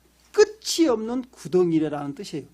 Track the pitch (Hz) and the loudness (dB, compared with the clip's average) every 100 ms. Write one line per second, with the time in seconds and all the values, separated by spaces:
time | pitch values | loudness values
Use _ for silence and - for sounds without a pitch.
0 | _ _ _ - 415 - - - 320 220 | _ _ _ 2 2 0 -6 0 2 2
1 | 220 254 247 - 147 180 175 160 151 143 | -2 -6 -8 -14 0 2 4 2 0 -4
2 | 143 139 196 151 123 | -8 -10 -10 -12 -12